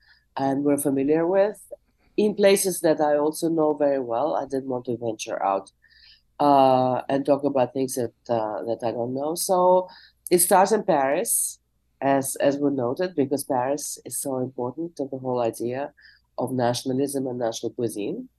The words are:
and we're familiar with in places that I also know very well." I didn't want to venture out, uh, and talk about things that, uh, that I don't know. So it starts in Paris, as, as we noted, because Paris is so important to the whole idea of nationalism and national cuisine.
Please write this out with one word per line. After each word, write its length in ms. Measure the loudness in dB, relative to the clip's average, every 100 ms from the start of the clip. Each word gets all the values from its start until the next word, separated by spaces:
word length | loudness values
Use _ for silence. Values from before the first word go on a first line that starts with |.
| _ _ _ -4
and 260 | -2 0
we're 140 | 2 2
familiar 480 | 2 0 2 2 2
with 340 | 2 2 0 -14 -20 _ _ _ 0
in 180 | 0 4
places 460 | 4 4 2 0
that 200 | 2 2
I 160 | 2 2
also 320 | 0 0 -2
know 240 | 2 2
very 260 | 2 2 0
well." 360 | -2 -2 -2 -2
I 100 | -4
didn't 240 | -6 -4
want 160 | -6 -6
to 100 | -6
venture 440 | -4 -6 -6 -4
out, 300 | 0 -2 -4 _ _ -20 -20 -20 _ 0
uh, 640 | 4 6 6 4 2 -2 -2
and 160 | -2 2
talk 180 | 0
about 300 | 2 0 0
things 220 | -2 -4 -2
that, 180 | -6 -6 -4
uh, 320 | -2 -2 -4 -6
that 140 | -4
I 80 | -4
don't 240 | -4 -4 -4
know. 180 | -4
So 540 | -4 0 2 4 4 2 -8 -20 _ 0
it 80 | 2
starts 320 | 6 6 6
in 100 | 2
Paris, 800 | 2 2 2 0 -2 -4 -4 -8 _ _ _ -4
as, 340 | 0 0 0 -2
as 200 | 0 0
we 140 | 0
noted, 420 | 0 -2 -2 -4
because 300 | -2 -2 -2
Paris 560 | -2 -2 -2 -4 -6 -12 -10
is 120 | -8
so 220 | -6 -4
important 560 | -6 -6 -8 -8 -10 -8
to 100 | -10
the 140 | -8
whole 200 | -4 -2
idea 540 | -2 -2 -6 -6 -8 -12 -20 _ _ -6
of 120 | -4
nationalism 760 | 0 0 0 -2 -2 -2 -2 -6
and 100 | -4
national 360 | -4 -4 -8
cuisine. 540 | -4 -4 -4 -6 -8 -10